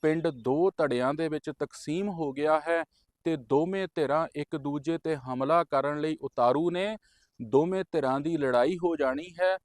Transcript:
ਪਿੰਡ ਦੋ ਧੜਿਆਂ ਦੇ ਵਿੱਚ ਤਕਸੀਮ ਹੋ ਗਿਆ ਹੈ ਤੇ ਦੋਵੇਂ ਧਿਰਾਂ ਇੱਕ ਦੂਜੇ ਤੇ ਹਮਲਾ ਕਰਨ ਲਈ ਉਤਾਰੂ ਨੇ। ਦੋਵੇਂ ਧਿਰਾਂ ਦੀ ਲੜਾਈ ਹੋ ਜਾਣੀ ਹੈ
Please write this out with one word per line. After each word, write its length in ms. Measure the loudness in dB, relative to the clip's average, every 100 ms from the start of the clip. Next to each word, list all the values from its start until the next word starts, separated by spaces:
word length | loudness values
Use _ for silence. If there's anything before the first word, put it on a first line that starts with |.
ਪਿੰਡ 260 | 2 0 -2
ਦੋ 420 | -4 -2 2 0
ਧੜਿਆਂ 440 | 2 0 2 0
ਦੇ 140 | 0 -4
ਵਿੱਚ 240 | -4 -8 -6
ਤਕਸੀਮ 500 | -8 -8 -6 -4 -4
ਹੋ 220 | -4 -6
ਗਿਆ 300 | -2 2 2 2
ਹੈ 160 | -2 -2 _ _ _
ਤੇ 120 | -4 -4
ਦੋਵੇਂ 520 | 2 2 2 -2 -4 -2
ਧਿਰਾਂ 320 | 0 0 0 -6
ਇੱਕ 200 | -6 -6
ਦੂਜੇ 420 | -4 -6 -4 -4
ਤੇ 180 | -2 -6
ਹਮਲਾ 480 | -4 -4 2 2
ਕਰਨ 360 | 2 0 0 -2
ਲਈ 180 | -4 -4
ਉਤਾਰੂ 480 | -6 2 4 4 2
ਨੇ। 260 | 0 -4 -6 _ _ _ _
ਦੋਵੇਂ 420 | 2 2 4 0 -2
ਧਿਰਾਂ 280 | -2 0 0
ਦੀ 180 | 0 0
ਲੜਾਈ 400 | 2 4 4 2
ਹੋ 180 | -2 0
ਜਾਣੀ 380 | 0 -2 -8 -2
ਹੈ 160 | 0 0